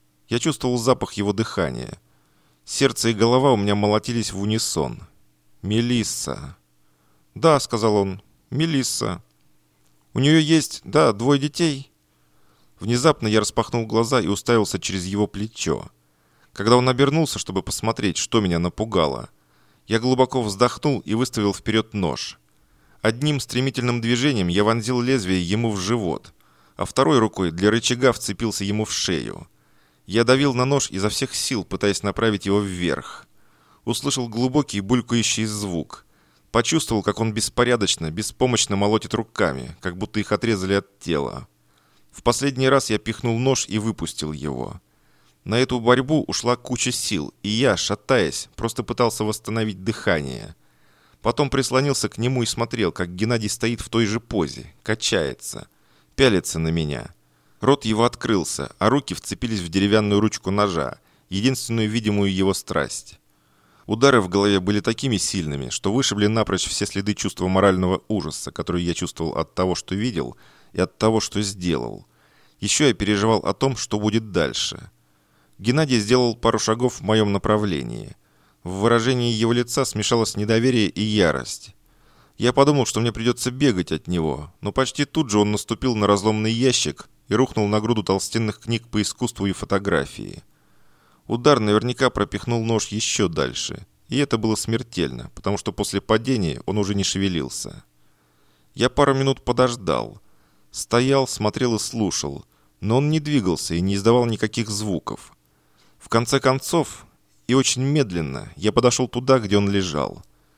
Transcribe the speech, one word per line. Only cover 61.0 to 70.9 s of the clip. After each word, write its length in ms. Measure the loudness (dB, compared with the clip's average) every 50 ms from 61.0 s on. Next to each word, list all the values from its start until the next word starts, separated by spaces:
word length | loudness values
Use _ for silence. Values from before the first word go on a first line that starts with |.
| _ _ _ _ _ -8
единственную 600 | -4 -2 0 0 0 -2 -4 -4 -2 -2 0 0
видимую 440 | -2 -2 -2 0 0 0 0 0 0
его 220 | 2 2 0 0
страсть. 640 | -2 -4 -6 -4 -4 -4 -4 -6 -10 -14 -16 -20 -20 _ _ _ _ _ _ _ _ _ _ _ _ _
Удары 360 | -6 0 2 4 6 6 6
в 80 | 4 2
голове 300 | 2 2 4 4 4 2
были 200 | 2 2 0 0
такими 380 | 0 -2 -2 -2 -2 -2 -2 -2
сильными, 520 | -2 -2 -4 -4 -4 -4 -4 -6 -6 -6
что 240 | -6 -4 -2 0 0
вышибли 320 | 0 0 0 0 2 2
напрочь 420 | 2 2 2 0 0 0 -2 -2 -4
все 200 | -4 -4 -4 -4
следы 260 | -4 -4 -2 -2 -2
чувства 340 | -2 -4 -6 -4 -2 -2 2
морального 540 | 4 6 6 6 6 4 4 2 0 0 -2 -2
ужаса, 440 | -2 -2 -2 -4 -6 -8 -10 -10
который 300 | -8 -8 -6 -4 -4 -2
я 140 | -2 -2 -2
чувствовал 420 | -4 -4 -6 -6 -4 -6 -4 -2 -4
от 160 | -6 -4 _
того, 220 | -2 0 0 -2
что 180 | -2 -4 -6 -4
видел, 440 | -4 -2 -2 -2 -4 -6 -6 -8 -14 -20 -20 _ _ _ _ -4
и 80 | -2
от 160 | -2 -2